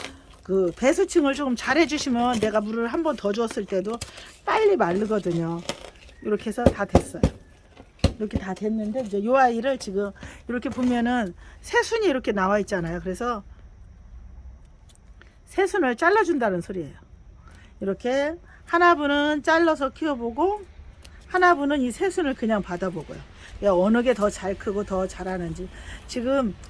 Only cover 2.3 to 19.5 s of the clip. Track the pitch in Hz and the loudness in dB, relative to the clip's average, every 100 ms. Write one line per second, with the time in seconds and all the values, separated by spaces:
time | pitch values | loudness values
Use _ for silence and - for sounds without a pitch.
2.3 | 240 214 214 208 226 233 311 320 247 202 | 0 0 0 -2 -2 -2 -2 -2 -2 -2
3.3 | 208 233 247 196 196 190 226 - - - | -2 -2 -4 -4 -4 -2 -6 -10 -16 -20
4.3 | - - 427 427 381 180 180 214 214 190 | -12 -2 2 4 4 2 2 0 0 0
5.3 | 170 165 170 - - - - - - 220 | -2 -2 -4 -8 -12 -16 -20 -20 -12 -4
6.3 | 208 - 214 240 - 202 - - - - | -4 -2 2 4 4 4 2 2 0 -2
7.3 | - - - - - - - - - 214 | -2 -12 -20 -20 -20 -20 -2 -2 0 -4
8.3 | 196 190 185 214 220 214 254 226 196 208 | -4 -6 -4 -2 -2 -4 -4 -4 -4 2
9.3 | 262 254 233 247 269 - 190 202 - - | 4 4 4 -2 -4 -4 -4 -4 -6 -16
10.3 | - - 240 269 240 247 240 233 247 202 | -14 -8 -6 -4 -2 0 2 2 0 -2
11.3 | - - - - 466 453 453 415 262 254 | -6 -16 -20 -2 0 2 2 2 2 0
12.3 | 202 190 208 196 196 165 175 175 180 240 | 0 2 2 0 -2 -2 -4 -6 -6 -6
13.3 | 226 - - - - - - - - - | -6 -10 -20 -20 -20 -20 -20 -20 -20 -20
14.3 | - - - - - - - - - - | -20 -20 -20 -20 -20 -20 -20 -20 -20 -20
15.3 | - - - 381 403 269 233 330 415 339 | -20 -6 0 0 2 0 2 2 4 4
16.3 | 311 226 180 - 190 143 - - - - | 2 0 0 -4 -8 -8 -12 -20 -20 -20
17.3 | - - - - - 196 190 240 269 285 | -20 -20 -20 -20 -8 -4 -4 -2 0 0
18.3 | 339 - - - 349 349 339 294 285 294 | -4 -12 -20 -2 4 6 4 2 2 2
19.3 | 302 - | 0 2